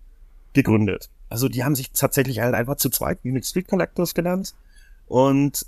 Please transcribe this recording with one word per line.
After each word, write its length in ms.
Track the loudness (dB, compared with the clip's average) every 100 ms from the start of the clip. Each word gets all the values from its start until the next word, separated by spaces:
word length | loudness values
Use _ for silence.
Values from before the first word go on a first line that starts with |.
| -14 -20 -20 -20 -2
gegründet. 560 | 2 4 4 2 -2 -8 -20 -10
Also 180 | -2 -2
die 140 | 0
haben 120 | -2 -2
sich 160 | -4
tatsächlich 480 | -2 0 2 0 0
halt 160 | 0 0
einfach 200 | -2 -2
zu 140 | -2
zweit 340 | -2 -2 -4 -4
Munich 200 | -4 -4
Street 220 | -4 -2
Collectors 460 | 0 0 -2 -2 -2
genannt 380 | -2 -2 -6 -12 -20 -20 -20 -20 -2
und 580 | 2 4 4 2 -2